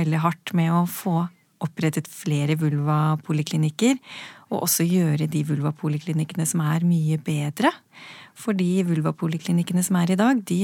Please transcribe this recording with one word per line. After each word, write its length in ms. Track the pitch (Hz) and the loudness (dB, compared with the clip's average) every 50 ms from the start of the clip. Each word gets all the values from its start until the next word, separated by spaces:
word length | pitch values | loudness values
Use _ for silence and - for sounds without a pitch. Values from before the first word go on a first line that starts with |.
veldig 180 | 165 156 160 160 160 | 2 2 0 2 2
hardt 280 | 175 170 - - - - | 0 -2 -2 -8 -2 0
med 160 | 170 165 165 170 | 2 2 4 2
å 80 | 175 175 | 2 2
få 360 | 175 - - - 190 165 170 175 175 - _ _ _ _ - | 0 -4 -6 -2 0 0 0 -2 -4 -8 _ _ _ _ -8
opprettet 480 | - 151 - - 165 160 151 160 151 - | -8 -6 -4 -2 -2 0 0 -2 -6 -6
flere 460 | - - - 147 151 143 143 147 156 156 | -14 -8 -4 -2 -2 0 0 0 0 0
vulvapoliklinikker, 1400 | 156 151 147 143 143 151 151 151 151 156 156 156 - - 151 151 151 - - 156 156 156 151 - 220 254 277 254 _ - - - - - - - - - | 0 0 0 0 0 0 2 2 2 2 0 -2 -2 -4 -4 -2 -2 -2 0 0 0 0 0 2 2 2 2 2 _ -16 -16 -16 -16 -18 -20 -20 -10 -6
og 140 | - - - | -6 -4 -2
også 180 | 175 - - 170 | -2 0 0 2
gjøre 460 | 170 180 185 170 156 147 151 156 156 | 2 4 2 4 2 2 0 0 -2
de 140 | 160 147 147 | 0 -2 0
vulvapoliklinikkene 1000 | 156 151 143 143 151 151 - - 151 147 151 - 175 156 156 156 - - 165 160 - | 0 -2 -2 -2 -4 -4 -2 -4 -4 -4 -4 -4 -2 -2 -2 -2 -2 -4 -4 -4 -2
som 140 | - 165 156 | 0 0 0
er 180 | 151 160 165 175 | 0 0 2 2
mye 320 | 175 170 160 156 156 160 156 - | 2 2 2 2 0 0 -2 -2
bedre. 480 | 165 156 147 147 147 - - 226 320 - - _ _ _ - - - - - - - _ | -2 -2 -2 -2 -4 -2 2 0 0 0 0 _ _ _ -20 -20 -20 -20 -20 -20 -20 _
Fordi 460 | - - 226 208 185 180 175 185 190 180 | -8 -4 -2 0 2 2 2 2 2 2
vulvapoliklinikkene 960 | 175 165 160 151 151 151 - 175 160 165 160 - - 175 170 170 - 175 180 180 | 2 0 0 0 -2 -2 -2 -2 -2 -2 -4 -2 0 0 0 2 2 0 0 0
som 140 | - 190 175 | 2 2 2
er 100 | 170 170 | 4 2
i 80 | 190 180 | 2 4
dag, 240 | 220 254 277 226 190 | 4 4 4 2 0
de 120 | - 175 180 | -2 0 0